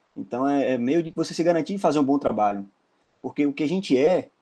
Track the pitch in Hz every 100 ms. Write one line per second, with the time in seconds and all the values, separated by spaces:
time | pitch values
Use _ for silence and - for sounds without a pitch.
0 | _ - - 123 135 143 123 127 120 165
1 | 165 165 156 170 170 170 151 196 175 147
2 | 135 143 135 110 104 101 98 _ _ _
3 | _ _ 123 135 147 139 151 185 196 127
4 | 151 175 - _